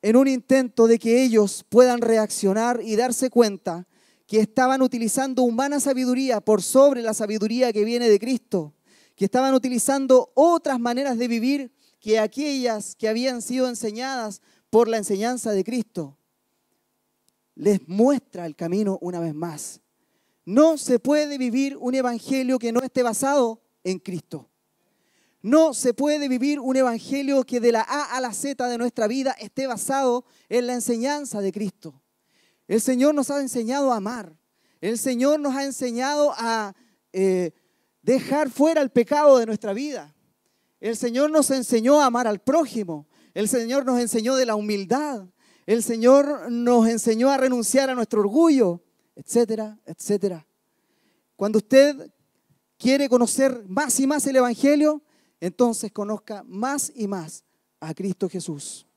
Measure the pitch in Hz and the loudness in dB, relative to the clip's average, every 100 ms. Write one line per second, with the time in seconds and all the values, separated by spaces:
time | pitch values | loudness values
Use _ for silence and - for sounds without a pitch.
0 | 208 233 269 262 - 262 254 - 226 233 | 4 4 4 0 2 2 2 2 4 4
1 | 226 240 262 220 202 - - 220 254 240 | 4 2 4 4 2 -2 0 6 6 4
2 | 233 226 214 - 196 196 233 240 220 208 | 2 2 0 -2 -2 0 0 -2 -2 -2
3 | 254 247 254 240 226 196 - 170 180 _ | 0 0 0 0 -2 -4 -8 -10 -12 _
4 | _ _ _ 214 214 - 254 262 262 247 | _ _ _ -2 0 0 0 2 0 -2
5 | 226 - 269 254 247 226 277 285 277 254 | -4 -4 -4 0 0 0 -2 -2 -2 -2
6 | 254 247 269 220 208 214 175 262 277 262 | -2 -2 0 -2 2 0 2 6 6 4
7 | 226 214 214 220 214 233 247 214 214 240 | -4 -4 -4 -2 -2 0 0 0 0 0
8 | 240 202 233 247 _ 196 151 _ _ _ | 4 2 2 -4 _ -6 -6 _ _ _
9 | _ _ 190 247 269 262 262 247 - 277 | _ _ -2 0 2 2 0 -4 -2 -2
10 | 269 254 - - 320 339 311 262 233 240 | 4 4 4 4 4 4 0 -2 -2 -2
11 | 277 240 247 233 240 285 254 _ _ _ | -2 -2 -2 0 0 -2 -4 _ _ _
12 | 214 220 214 262 294 277 247 214 208 - | 0 0 0 -2 -4 -2 -4 -4 -8 -6
13 | 214 220 254 247 208 247 254 240 220 214 | -4 -2 -2 -4 -6 -2 -2 -2 -8 -8
14 | 254 269 220 196 _ _ _ 214 233 226 | -8 -6 -8 -12 _ _ _ 4 4 2
15 | 196 196 220 247 233 202 185 247 214 - | -2 -2 -2 -2 -2 -2 -2 -4 -6 -8
16 | 147 139 _ _ _ _ _ _ _ _ | -10 _ _ _ _ _ _ _ _ _
17 | _ _ _ _ _ - 202 202 - 190 | _ _ _ _ _ -4 0 0 -2 2
18 | 240 277 _ 185 170 147 165 185 208 190 | 2 2 _ -12 -12 -8 -4 -2 -2 -4
19 | 175 180 165 151 170 147 - - _ _ | -6 -6 -6 -6 -8 -10 -14 -18 _ _
20 | _ _ _ _ - 214 311 302 - 247 | _ _ _ _ -2 4 4 4 0 -2
21 | 254 294 302 285 254 233 277 277 247 262 | 2 0 0 -4 -4 -2 -2 -4 -4 -2
22 | 247 240 - 269 254 254 233 233 262 - | -2 -4 -4 -4 0 -2 0 -2 -4 -2
23 | 240 214 269 285 233 - _ _ 180 185 | -2 -2 0 0 0 -4 _ _ -8 -8
24 | - 170 - 120 120 _ _ _ _ _ | -8 -12 -12 -18 -18 _ _ _ _ _
25 | _ _ _ _ 196 294 320 254 254 240 | _ _ _ _ 2 4 4 2 -2 0
26 | 294 302 285 254 269 294 277 262 262 233 | 0 -2 -2 -2 -2 -2 -2 0 0 -2
27 | - 269 277 277 254 247 233 226 220 285 | -6 -6 0 0 0 0 2 2 -2 -4
28 | 285 247 254 202 277 277 247 240 240 - | -4 -6 -6 -6 -8 -6 -6 -4 -6 -2
29 | 214 254 269 - 214 - 269 226 - 269 | -4 -2 -4 -6 -10 -8 -6 -6 -4 0
30 | 269 240 - _ _ 233 247 247 233 233 | 0 -2 -6 _ _ -4 -2 -4 -4 -2
31 | 254 294 285 214 196 196 196 - 165 131 | -2 -4 -6 -6 -6 -4 -8 -10 -20 -20
32 | _ _ _ _ _ _ _ 220 240 254 | _ _ _ _ _ _ _ -2 0 2
33 | 277 294 269 285 269 254 226 269 269 233 | 2 2 -2 -4 -4 -6 -4 -2 0 0
34 | 202 240 180 _ _ _ _ _ 180 226 | -4 -8 -14 _ _ _ _ _ -6 -4
35 | 262 247 262 302 285 262 277 262 247 233 | -2 0 2 2 0 -4 -6 -6 -6 -4
36 | 262 294 294 - 226 226 208 196 _ _ | -4 0 0 0 -4 -4 -4 -12 _ _
37 | _ 185 190 190 175 _ _ _ _ _ | _ -2 0 0 -2 _ _ _ _ _
38 | - 254 - 277 302 233 220 220 190 - | 0 0 0 -2 -2 2 2 2 0 0
39 | 233 294 302 262 226 214 220 202 294 254 | 0 4 6 6 4 -6 -6 -6 -6 -10
40 | 147 _ _ _ _ _ _ _ 208 226 | -14 _ _ _ _ _ _ _ -8 -4
41 | 247 240 302 311 277 269 240 233 226 294 | -4 0 2 2 2 0 0 0 4 4
42 | 277 240 233 208 - 302 285 226 190 156 | 4 0 -2 -4 0 2 0 -4 -8 -10
43 | 147 _ _ - 208 254 226 269 262 247 | -14 _ _ -6 -2 -2 -2 -2 0 0
44 | 240 233 220 269 254 214 208 208 185 247 | 0 -2 0 0 0 -2 -2 -4 -2 -2
45 | 302 247 185 _ _ _ - 226 220 226 | -2 -8 -12 _ _ _ -2 -2 -2 2
46 | 233 277 285 285 233 240 240 247 226 233 | 6 6 6 -2 -6 -4 2 4 4 2
47 | 233 220 254 277 262 247 214 262 269 254 | 0 2 2 2 2 0 0 0 0 -2
48 | 226 214 202 233 330 277 208 175 _ _ | -2 0 0 4 4 6 2 0 _ _
49 | _ - - 233 226 214 214 214 - 170 | _ -20 -4 -2 0 -2 -8 -14 -20 -16
50 | - 202 196 170 156 _ _ _ _ _ | -4 -2 -2 -6 _ _ _ _ _ _
51 | _ _ _ _ 202 220 - 262 285 269 | _ _ _ _ 0 0 4 6 6 2
52 | - _ _ _ _ _ _ _ 240 277 | -14 _ _ _ _ _ _ _ 0 2
53 | 285 240 240 - 269 247 196 185 294 - | 4 2 2 2 0 0 -8 -6 -2 0
54 | 269 294 269 262 247 233 277 294 302 302 | 0 0 2 2 2 2 2 4 2 0
55 | _ _ _ _ 175 - 240 220 214 - | _ _ _ _ -10 0 0 0 -8 -8
56 | 208 208 - 202 123 185 247 277 - - | -8 -8 -10 -16 -14 -8 -6 -4 -6 -6
57 | 208 196 156 - _ _ _ _ 156 160 | -6 -6 -10 -18 _ _ _ _ -14 -8
58 | 190 180 190 190 165 147 - - _ | -8 -4 -6 -6 -10 -12 -12 -18 _